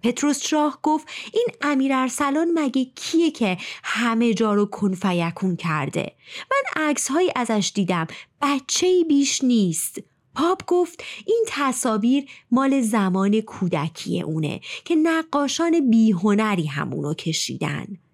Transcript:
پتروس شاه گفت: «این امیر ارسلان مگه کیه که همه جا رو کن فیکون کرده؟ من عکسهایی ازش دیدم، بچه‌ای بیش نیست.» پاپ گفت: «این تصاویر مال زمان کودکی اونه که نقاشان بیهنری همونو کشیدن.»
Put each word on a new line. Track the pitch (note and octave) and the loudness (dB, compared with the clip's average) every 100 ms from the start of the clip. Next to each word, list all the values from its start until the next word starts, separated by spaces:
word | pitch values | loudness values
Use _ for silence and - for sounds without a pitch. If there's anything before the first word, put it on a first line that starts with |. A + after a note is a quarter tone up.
پتروس | A#3 B3 C#4+ C#4+ | -2 0 0 0
شاه | - D4+ D4+ C#4 | 0 0 0 0
گفت: | D4+ D4+ - - - | 0 0 -2 -16 -6
«این | - A#4+ - | -2 -2 -2
امیر | C#4+ C#4 C4+ | -2 0 2
ارسلان | C4+ C4 - C#4+ C#4+ E4+ | 0 0 0 0 0 0
مگه | E4 C#4+ B3+ C4 | 0 0 0 -2
کیه | - - E4 E4 | -6 -2 2 2
که | D#4 A3 F3+ - - | 2 -2 -2 -6 -12
همه | - G#3+ A#3 A3+ A#3+ | -6 -2 0 2 2
جا | A3 A3 | 2 2
رو | G#3 G#3 | 2 0
کن | - G#3 | 0 -2
فیکون | F#3 G3+ F3 E3+ E3+ F#3+ F3 | 0 0 0 -2 -2 -2 -2
کرده؟ | E3+ D3+ D3 - - _ - - - | -2 -2 -2 -4 -6 _ -18 -16 -2
من | C#5 C5 - D#4 | -2 0 -2 -2
عکسهایی | D4 - C#4 F#4 - | -2 0 0 0 0
ازش | A#3+ A3 F#3+ | -2 0 0
دیدم، | - F3+ F3+ D#3+ - - _ | -2 0 0 -2 -8 -20 _
بچه‌ای | C#4 C#4+ - - F4+ F#4 | -2 -2 -2 0 2 4
بیش | E4 C#4+ C#4 - | 4 4 2 0
نیست.» | B3+ A#3+ F#3 D#3+ - - - _ _ | 2 4 2 0 -6 -10 -16 _ _
پاپ | - D#4+ F#4+ - | -2 0 0 0
گفت: | F4+ F4 - - - - | 0 0 -4 -16 -14 0
«این | A4+ A4 | 0 0
تصاویر | - C#4+ A#3+ C4 A3 A3+ C#4 C#4 - _ | 0 -2 0 0 0 2 2 -2 -16 _
مال | A#3+ C4+ C4+ | 2 4 2
زمان | A3+ A3 F#3+ F#3 G3 G#3+ | 2 2 2 2 2 2
کودکی | A3 - F3+ E3+ D3+ - - F3 | 0 -4 -2 0 -4 -6 -6 -6
اونه | - D#3 D3 - - - | -4 -4 -4 -6 -10 -14
که | - E4 | -2 2
نقاشان | D#4+ D#4+ D#4+ D4 C#4+ - E4+ E4 C4+ | 2 0 -2 -2 -2 0 0 2 4
بیهنری | A3+ A3 F#3 G#3 G3+ A3 G3 D#3 | 4 6 4 2 2 2 0 -2
همونو | C#3+ D#3 - D3 | -4 -6 -4 -4
کشیدن.» | D#3 E3 D#3 - - D3+ D3 - F#3+ _ | -4 -4 -4 -6 -6 -6 -6 -8 -14 _